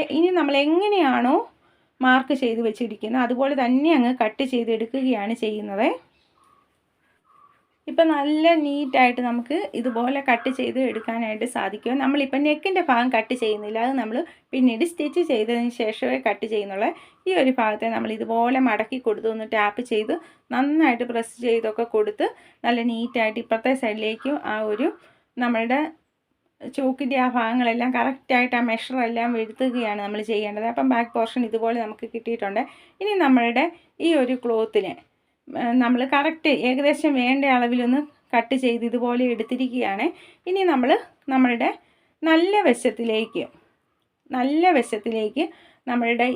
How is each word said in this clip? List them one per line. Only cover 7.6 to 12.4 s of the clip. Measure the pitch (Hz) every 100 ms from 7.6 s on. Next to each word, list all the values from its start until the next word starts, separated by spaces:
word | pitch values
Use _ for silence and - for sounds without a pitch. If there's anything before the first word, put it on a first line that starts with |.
| _ _ -
ഇപ്പം | - 330
നല്ല | 302 285 302 320 330
നീറ്റായിട്ട് | 294 285 285 262 247 247 247
നമുക്ക് | 240 240 320 571 -
ഇതുപോലെ | 240 233 240 277 269
കട്ട് | 233 269 262
ചെയ്ത് | 247 233 254
എടുക്കാനായിട്ട് | 220 220 226 226 214 240
സാധിക്കും. | - 190 214 240 262
നമ്മളിപ്പം | 262 285 269 269